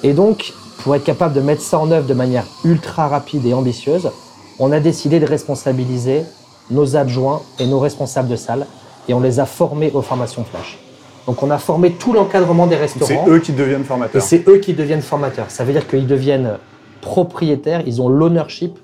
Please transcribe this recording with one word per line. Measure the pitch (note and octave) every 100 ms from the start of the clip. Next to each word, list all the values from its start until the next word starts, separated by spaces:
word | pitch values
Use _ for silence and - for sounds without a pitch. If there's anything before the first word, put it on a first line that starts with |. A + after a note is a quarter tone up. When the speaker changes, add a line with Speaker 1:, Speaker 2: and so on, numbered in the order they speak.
Speaker 1:
Et | C#3
donc, | C#3+ G3+ G#3 - - - -
pour | C3+ C#3+
être |
capable | C#3 - E3+
de | C#3
mettre | C#3 D3
ça | - E3
en | D#3
œuvre | E3 C3+
de |
manière | B2+ B2+ B2 G#2 -
ultra | E3 E3 - - D3+
rapide | C#3+ C#3 D3 A#2+
et | B2+
ambitieuse, | C3 A#2+ - E3 E3 - - - - -
on | C3+
a | D3+
décidé | D#3 - D3 D#3+
de | D3
responsabiliser | C#3+ - C3+ - B2+ B2+ B2+ A#2+ C#3 E3 - - - -
nos | B2+ C#3+ D3
adjoints | C3 B2 C3 D3+ - -
et | B2+
nos | C3+
responsables | C#3+ C#3+ C#3 - B2+
de | A#2
salle | - A#2+ C#3 - - - -
et | B2
on |
les | B2+ A#2+
a | C3+
formés | - E3 D3 D3+
aux | C#3
formations | - B2+ A#2+ -
flash. | A2 E2+ E2 - - - - - -
Donc, | B2
on | C#3
a | C#3+
formé | - D#3+ F3
tout | E3+ -
l'encadrement | A3+ F#3+ G3 F3 E3+ F3
des | D#3+
Speaker 2:
Donc, |
Speaker 1:
restaurants. | D3 C3 A#2+ D3 D#3+
Speaker 2:
c'est |
eux | E3
qui | D#3+
deviennent | C3+ C#3 C#3
formateurs. | C3+ B2+ B2 C#3
Speaker 1:
Et | -
c'est | E3+ F3
eux | G3
qui | G3
deviennent | D#3+ D3 D3+
formateurs. | - D3 C#3 A#2 G#2+
Ça | -
veut | B2
dire | C#3+ -
qu'ils | C3+ C3
deviennent | C#3 C3+ C#3 B2 G2+ - - - -
propriétaires, | - - F3 - E3 C#3+ D3+ E3+ C#3
ils | A#2+
ont | B2
l'ownership | C3+ E3 E3+ D3+ - F3 -